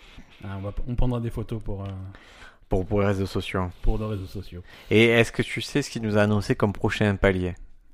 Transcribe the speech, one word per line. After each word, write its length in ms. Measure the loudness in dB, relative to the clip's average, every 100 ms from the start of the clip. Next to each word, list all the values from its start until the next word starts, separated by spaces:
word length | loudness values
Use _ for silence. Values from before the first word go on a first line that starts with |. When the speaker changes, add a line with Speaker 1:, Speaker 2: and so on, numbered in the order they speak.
| -20 -20 -20 -16
Speaker 1:
Ah, 120 | -12 -10
on 40 |
va 100 | -8
p-, 100 | -6 -4
on 80 | 2
prendra 240 | 2 2
des 100 | -4
photos 300 | -6 -8 -8
pour, 200 | -6 -8
euh, 40 | -8 -10 -12 -16 -20 -20 -20 -18 -4
Speaker 2:
Pour, 160 | -2 0
pour 160 | 2
les 60 | 2
réseaux 180 | 2 -2
sociaux. 420 | -4 -4 -2 -4 0
Speaker 1:
pour 160 | 0 2
nos 80 | -2
réseaux 160 | -6 -8
sociaux. 360 | -10 -12 -14 -18 -14 2
Speaker 2:
Et 140 | 6 6
est-ce 260 | 6 2
que 100 | 0
tu 180 | -4 -4
sais 200 | -4 -4
ce 60 | -4
qu'il 100 | -4
nous 140 | 0 4
a 40 |
annoncé 340 | 4 2 2 0
comme 180 | 0
prochain 420 | 0 -2 2 0 4
palier ? 380 | 2 2 -2 -6 -14 -20 -20